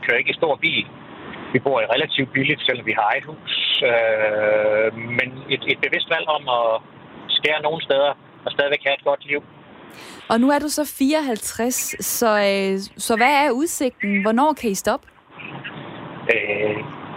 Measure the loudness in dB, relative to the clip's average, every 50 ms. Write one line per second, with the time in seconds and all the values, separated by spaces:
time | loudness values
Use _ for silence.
0 | 0 2 0 2 0 0 -2 0 0 0 0 0 -2 -2 -2 -2 -4 -6 -12 -18
1 | -18 -18 -18 -16 -14 -14 -14 -14 -6 -2 -2 0 2 2 2 2 2 2 2 0
2 | 0 0 0 -2 -2 0 0 0 0 0 0 0 0 -2 -2 -2 -2 -2 0 2
3 | 2 2 0 0 -4 -8 -14 -14 -8 -6 -4 -2 0 0 0 2 2 2 4 4
4 | 4 2 2 2 2 2 2 2 2 4 4 4 4 4 4 4 2 0 -2 -4
5 | -6 -2 0 0 0 -2 -4 -10 -4 -4 -4 -2 0 -2 0 0 0 0 0 -2
6 | 0 0 -2 0 0 0 -2 -2 0 0 0 2 2 2 0 0 -4 -10 -18 -20
7 | -20 -20 -20 -16 -6 -4 -2 0 2 2 0 0 0 -2 -2 -2 0 2 4 4
8 | 4 2 0 -2 -10 -20 -20 -10 -8 -2 0 0 2 2 0 0 0 0 -2 0
9 | 0 0 0 0 -2 -4 -6 -6 -6 -10 -16 -20 -20 -20 -20 -20 -20 -20 -20 -18
10 | -18 -18 -18 -14 -4 0 2 4 4 4 4 2 2 0 -2 -2 -2 -4 -2 0
11 | 2 2 4 2 2 0 -2 -4 -4 -6 -4 -2 -2 -2 -2 -2 -4 -6 -6 -6
12 | -6 -4 -2 0 2 4 4 4 4 2 2 2 2 0 0 -2 -4 -8 -10 -6
13 | -2 0 2 4 4 4 4 4 4 4 2 2 0 -2 -2 -2 -2 -2 -2 -2
14 | -2 0 0 2 2 2 4 4 4 2 2 0 -2 -2 -2 0 0 -2 -2 -2
15 | -6 -14 _ -20 _ _ -20 -18 -16 -14 -14 -14 -14 -14 -14 -14 -14 -14 -14 -14
16 | -14 -14 -14 -4 0 0 0 2 0 -2 -2 0 0 0 -2 -4 -6 -10 -12 -14
17 | -14 -10 -2